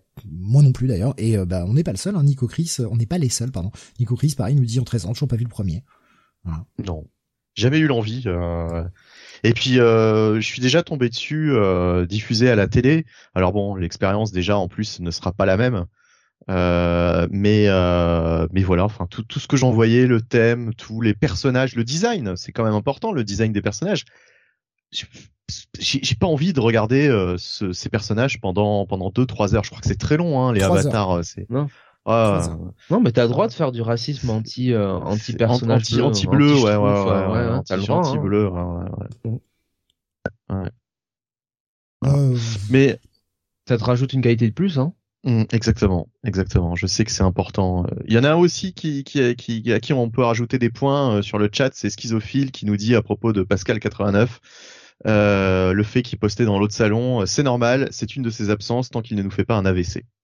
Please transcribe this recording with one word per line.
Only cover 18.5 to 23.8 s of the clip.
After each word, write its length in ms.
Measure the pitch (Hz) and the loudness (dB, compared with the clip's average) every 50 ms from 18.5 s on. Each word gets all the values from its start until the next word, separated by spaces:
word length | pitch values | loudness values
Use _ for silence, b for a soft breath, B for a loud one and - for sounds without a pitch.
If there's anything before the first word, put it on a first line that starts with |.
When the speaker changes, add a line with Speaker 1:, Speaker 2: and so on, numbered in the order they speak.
Speaker 2:
mais 100 | 87 95 | 0 0
voilà, 220 | 95 92 90 85 95 | 2 2 2 2 2
enfin 220 | 107 107 - 87 87 | 0 -2 -6 -10 -10
tout, 140 | - - | -8 -12
tout 160 | 110 - - 139 | -12 -8 -10 -10
ce 60 | - - | -2 0
que 80 | 143 | 0
j'en 140 | 135 131 127 | 2 2 4
voyais, 360 | 113 113 113 113 117 123 127 | 4 4 4 4 6 4 6
le 140 | 127 123 110 | 4 4 2
thème, 540 | 113 - - 120 113 117 120 123 120 113 113 | 0 0 2 4 4 4 2 0 -4 -8 -8
tous 260 | - - - 110 113 | -8 -12 -10 -6 -2
les 140 | 117 110 101 | 0 0 2
personnages, 600 | 104 - 143 90 - - 135 123 127 135 127 - | 2 0 -2 -2 -2 -2 0 2 2 0 0 -2
le 80 | 120 117 | -4 -4
design, 500 | 117 143 165 208 233 240 190 117 98 90 | -2 -2 -2 0 0 -2 -2 -4 -6 -6
c'est 160 | 87 - - | -8 -10 -10
quand 120 | - - 113 | -4 -2 0
même 100 | 110 107 | 0 0
important, 380 | 104 107 143 139 - 220 226 | 0 -2 -2 -4 -4 -6 -4
le 120 | 202 139 110 | -4 -4 -4
design 280 | 98 101 95 113 110 | -4 -2 -2 -2 0
des 100 | 107 104 | 0 -2
personnages. 420 | 92 107 101 - | -4 -4 -6 -4